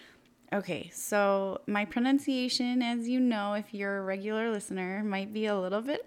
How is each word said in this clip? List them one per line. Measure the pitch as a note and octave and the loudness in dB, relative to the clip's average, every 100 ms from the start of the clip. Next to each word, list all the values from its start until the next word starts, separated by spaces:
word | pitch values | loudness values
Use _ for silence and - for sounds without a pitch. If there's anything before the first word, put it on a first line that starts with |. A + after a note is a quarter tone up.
| - - _ _ - | -20 -20 _ _ -4
Okay, | G3+ F3+ D#3+ E3 | -4 -2 -6 -6
so | - - G#3 G3+ G3 G3 F#3 - | -10 0 2 4 4 2 -4 -2
my | G#3 G#3 | -2 0
pronunciation, | A#3+ B3+ C#4 C#4 C4 B3 - B3 B3 | 0 4 4 2 0 0 0 0 2
as | A#3 A#3+ A#3 | 0 0 0
you | B3+ | 2
know, | B3 G#3+ G3+ | 4 2 0
if | G#3 G#3 | -2 -4
you're | G3+ G3+ G3 | -4 -2 -2
a | |
regular | F#3+ F#3+ G#3+ A3 A#3 | -2 -2 -2 0 0
listener, | G#3 - F#3+ F#3 G3 | -2 -4 -4 -2 -2
might | G#3+ G3 G3+ | -2 -2 -2
be | G#3+ G#3+ | -2 0
a | G3+ | 0
little | F#3 G#3 | 0 -2
bit | B3+ D4+ | -2 -4